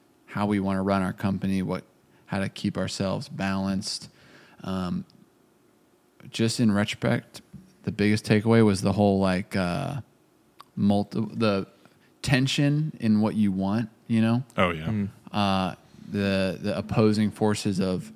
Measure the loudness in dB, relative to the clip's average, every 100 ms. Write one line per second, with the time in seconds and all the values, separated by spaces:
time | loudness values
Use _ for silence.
0 | _ _ -12 -4 0 0 0 0 0 0
1 | 0 -2 -2 -2 -2 -2 -2 -4 -8 _
2 | _ _ -8 -6 -6 -4 -4 -2 -4 -4
3 | -4 -4 -6 -6 -4 -2 -2 -2 -4 -10
4 | -12 -20 -20 -20 -20 -14 -8 -6 -4 -6
5 | -8 -16 _ _ _ _ _ _ _ _
6 | _ _ -12 -2 -2 2 2 2 0 -2
7 | 0 0 -4 -16 -20 -20 -20 _ -8 0
8 | 2 2 2 2 6 6 6 4 2 4
9 | 4 4 2 0 -2 -2 -2 -2 -4 -8
10 | -10 _ _ _ _ -20 -12 0 2 2
11 | 0 -4 -6 -2 0 0 -4 _ -20 _
12 | _ _ 0 2 2 2 2 2 -2 -2
13 | 2 4 2 2 0 0 0 -2 -4 -10
14 | -2 2 2 0 -2 0 0 0 -4 -2
15 | -4 -8 -8 -2 0 2 0 -4 _ -20
16 | -8 -2 0 0 0 -4 -4 -4 -2 2
17 | 4 4 0 0 0 0 -2 -2 -2 -2
18 | -6